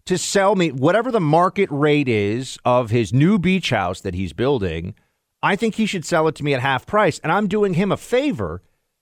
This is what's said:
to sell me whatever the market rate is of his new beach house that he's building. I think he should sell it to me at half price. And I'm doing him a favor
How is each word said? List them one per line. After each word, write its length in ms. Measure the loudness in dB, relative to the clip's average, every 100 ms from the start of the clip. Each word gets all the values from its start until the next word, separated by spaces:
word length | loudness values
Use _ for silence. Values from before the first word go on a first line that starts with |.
| -4
to 100 | -4
sell 380 | 0 2 2 2
me 160 | 0
whatever 400 | 0 2 2 0
the 100 | 0
market 480 | 2 4 2 0 -2
rate 380 | 0 2 2 2
is 480 | 0 0 -2 -6 -6 0
of 240 | 2 2
his 240 | 0 2
new 240 | 4 4 4
beach 320 | 2 0 0
house 320 | 0 -2 -4
that 140 | -6 -6
he's 180 | -6
building. 600 | -2 -2 0 -2 -6 -8 -14 _ _ _ _
I 120 | -2 0
think 200 | -2 -2
he 100 | -2
should 180 | -4
sell 240 | -2 0 0
it 60 | -2
to 80 |
me 120 | -2 0
at 60 |
half 260 | 0 -2 0
price. 320 | 0 2 0
And 120 | -2
I'm 160 | -2 0
doing 280 | 0 0 0
him 160 | 0
a 60 | -2
favor 680 | -2 -2 0 -4 -6 -8 -14 _ _ _